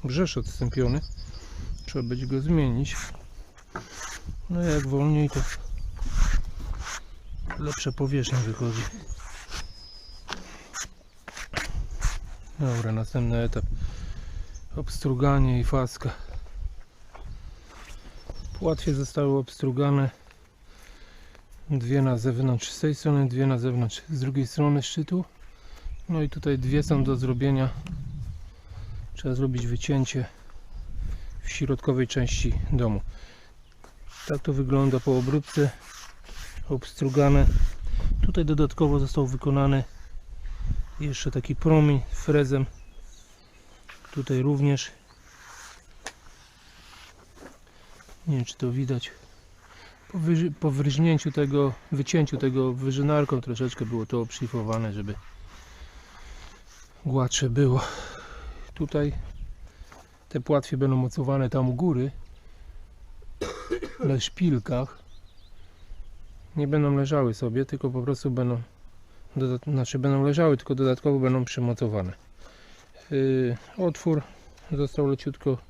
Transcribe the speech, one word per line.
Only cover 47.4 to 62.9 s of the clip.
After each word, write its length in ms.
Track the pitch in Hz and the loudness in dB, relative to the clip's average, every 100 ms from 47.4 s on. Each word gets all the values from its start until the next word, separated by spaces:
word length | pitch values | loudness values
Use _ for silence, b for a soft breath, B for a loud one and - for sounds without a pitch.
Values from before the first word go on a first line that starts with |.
| - - - B B B - - 170 | -20 -20 -20 B B B -20 -10 -2
Nie 100 | 139 | -2
wiem, 80 | |
czy 120 | 120 - | -2 -4
to 160 | 127 | -4
widać. 380 | 123 131 127 - - - - - - B B B B - | -2 -2 -2 -6 -16 -20 -20 -20 -20 B B B B -10
Po 60 | 185 | -2
wyży-, 320 | 160 165 170 | 2 2 2
po 200 | 147 156 | 0 0
wyrżnięciu 640 | 135 147 139 165 156 156 | 2 2 4 4 4 2
tego, 400 | 143 143 143 139 120 - | 0 2 4 2 0 -4
wycięciu 440 | 143 131 170 147 131 | -4 2 2 2 2
tego 360 | 135 131 131 | 0 2 0
wyżynarką 680 | 127 135 131 143 151 143 131 | 0 -2 0 2 4 2 0
troszeczkę 460 | 120 117 127 - 113 | -2 -2 -2 -2 -4
było 200 | 117 107 | -4 -2
to 140 | 123 | -2
obszlifowane, 720 | 113 - 120 120 110 113 110 | -2 -4 -4 -4 -2 -2 -2
żeby 220 | 101 104 98 - - - B B B B B B B B B B B - - - - - | -4 -6 -8 -10 -18 -18 B B B B B B B B B B B -20 -20 -20 -8 -2
gładsze 440 | 131 127 - 131 | 0 2 2 0
było. 300 | 117 139 127 B B B B B B B B B | 4 4 4 B B B B B B B B B
Tutaj 380 | - 151 151 147 - - - - - B B B B B B - | -6 -2 0 0 -2 -6 -10 -12 -12 B B B B B B -8
te 120 | 127 | -6
płatwie 360 | 123 143 - 131 | 2 2 2 0
będą 200 | 139 131 | 2 4
mocowane 540 | 127 - 131 139 127 | 2 0 0 2 2
tam 180 | 139 127 | 2 0
u 60 | |
góry 360 | 123 180 127 135 - - - b b b b - | 2 2 2 0 -4 -14 -18 b b b b -18